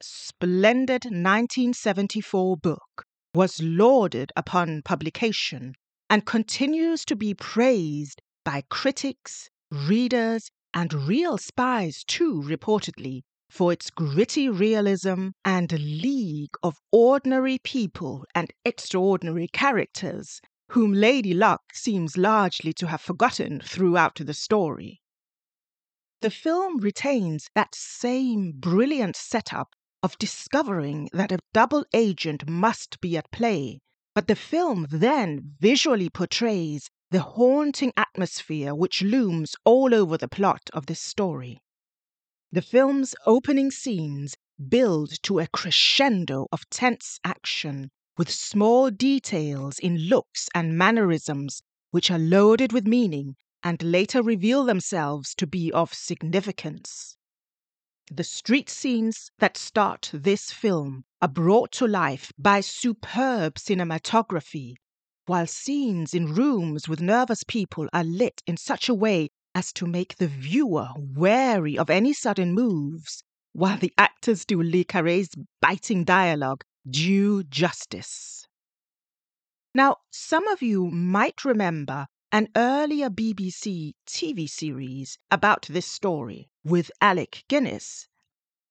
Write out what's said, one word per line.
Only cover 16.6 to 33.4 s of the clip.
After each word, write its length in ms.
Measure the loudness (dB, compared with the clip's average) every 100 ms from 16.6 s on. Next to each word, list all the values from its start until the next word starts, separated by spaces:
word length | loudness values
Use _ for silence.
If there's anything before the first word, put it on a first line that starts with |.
of 160 | -6 -6 _
ordinary 680 | 6 6 4 2 0 0 -2
people 680 | -4 -4 -4 -6 -10 -10 -6
and 180 | -6 -6 -6 -6
extraordinary 840 | -6 -4 0 2 0 -2 -6 -4
characters, 920 | 0 2 2 -2 -6 -8 -8 -12 -18 _ _ -2
whom 220 | 2 4
Lady 400 | 4 4 4 2
Luck 300 | 4 4 2 _
seems 440 | -8 -2 -2 -2 0
largely 560 | 2 4 2 -2 -6
to 140 | -4 -4
have 140 | -6
forgotten 600 | -6 0 0 0 -6 -8
throughout 520 | -8 0 2 4 2 -2
the 180 | -10
story. 680 | -8 0 0 0 -4 -12 -18 _ _ _ _ _ _ _ _ _ _ _ _
The 100 | -6
film 480 | -2 -2 0 -2 -2
retains 720 | -2 -2 -2 0 0 -4 -4
that 220 | -4 -2 -6
same 800 | -16 -8 -4 -2 -2 -2 -4 -4
brilliant 600 | 0 2 2 0 -4 -6
setup 600 | -6 -6 -4 -10 -10 _ _ _
of 160 | -6 -4
discovering 880 | -8 -8 -2 -2 0 -2 -4 -6 -4
that 180 | -4 -2
a 60 | -4 0
double 320 | 2 4 2 2
agent 560 | 2 2 0 -4 -6 -4
must 500 | 0 0 0 -8 -8
be 160 | -4 -4
at 140 | -6
play, 520 | -2